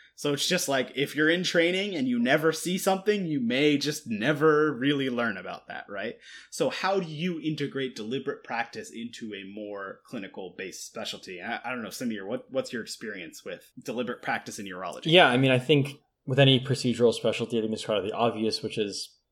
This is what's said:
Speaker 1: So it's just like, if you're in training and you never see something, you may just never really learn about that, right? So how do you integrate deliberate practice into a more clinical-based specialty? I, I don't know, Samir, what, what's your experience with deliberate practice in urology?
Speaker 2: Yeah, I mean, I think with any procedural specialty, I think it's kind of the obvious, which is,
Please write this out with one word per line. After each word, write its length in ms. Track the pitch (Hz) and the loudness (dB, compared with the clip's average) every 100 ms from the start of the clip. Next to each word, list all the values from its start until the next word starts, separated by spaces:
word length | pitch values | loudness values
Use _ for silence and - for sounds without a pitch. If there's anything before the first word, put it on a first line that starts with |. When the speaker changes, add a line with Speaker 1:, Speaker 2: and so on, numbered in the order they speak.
| - - | -20 -6
Speaker 1:
So 160 | 147 | -2
it's 140 | 143 - | 0 0
just 220 | 135 - | 0 2
like, 240 | 135 120 | 0 0
if 220 | - 143 139 | -2 -2 2
you're 120 | 156 | 2
in 140 | 170 | 2
training 540 | 180 175 165 185 202 180 | 2 4 4 2 -2 -2
and 100 | 127 | 0
you 140 | 120 | 2
never 320 | 120 151 160 | 4 4 4
see 260 | 156 170 180 | 0 -2 0
something, 480 | 196 190 190 208 175 | 2 2 2 0 0
you 140 | 147 | 0
may 360 | 117 123 151 143 | 0 2 4 4
just 280 | 139 147 - | 0 -4 -6
never 640 | 107 117 151 156 151 151 | -2 0 4 4 6 4
really 380 | 127 135 143 135 | 2 0 2 0
learn 260 | 120 117 95 | 0 -2 -4
about 300 | 92 87 - | -8 -12 -12
that, 200 | - - | -14 -10
right? 260 | 101 107 - - - - | -8 -8 -10 -16 -20 -16
So 180 | - 143 | -2 -2
how 300 | - 185 196 | 0 0 0
do 80 | 170 | -2
you 320 | 151 180 165 | -4 -4 -4
integrate 560 | 151 151 139 131 135 123 | -4 -4 -4 -4 -6 -6
deliberate 480 | 107 135 139 - | -6 -6 -6 -8
practice 480 | - 120 117 113 101 | -6 -6 -6 -8 -12
into 400 | 113 117 - 113 | -12 -12 -12 -12
a 180 | 98 98 | -10 -12
more 500 | 104 104 101 98 95 _ | -12 -10 -10 -10 -14 _
clinical-based 800 | 123 95 - 92 - 95 - - | -12 -12 -12 -14 -10 -12 -12 -14
specialty? 560 | - 104 101 - 90 | -10 -10 -10 -12 -12
I, 160 | 98 113 | -8 -8
I 60 | 120 | -6
don't 120 | 127 | -8
know, 60 | 107 | -8
Samir, 400 | - 123 107 95 | -6 -6 -4 -6
what, 180 | 123 - | -8 -4
what's 240 | 127 127 | -4 -4
your 100 | 120 | -6
experience 640 | 104 - 113 101 82 - | -8 -10 -10 -10 -12 -14
with 240 | - 85 - - | -12 -12 -14 -14
deliberate 380 | 131 117 117 120 | -8 -4 -4 -4
practice 380 | - 113 - 107 | -4 -4 -6 -12
in 60 | 98 | -10
urology? 400 | 92 92 85 165 | -10 -8 -6 6
Speaker 2:
Yeah, 200 | 170 147 | 8 8
I 100 | 123 | 8
mean, 140 | 135 | 6
I 80 | 127 | 4
think 360 | 127 147 135 - _ _ - | 6 4 4 -4 _ _ 0
with 120 | 131 | 6
any 220 | 135 131 | 8 6
procedural 520 | 131 123 127 113 117 | 4 0 0 4 4
specialty, 460 | 110 117 107 113 117 | 4 0 0 -2 0
I 40 | |
think 100 | 110 | 0
it's 120 | 110 | -2
kind 140 | - 107 | -2 -2
of 60 | |
the 100 | 95 | -2
obvious, 480 | - 117 107 110 104 | 0 0 2 -2 -2
which 160 | 110 - | -4 -4
is, 380 | 104 95 - _ _ | -4 -6 -12 _ _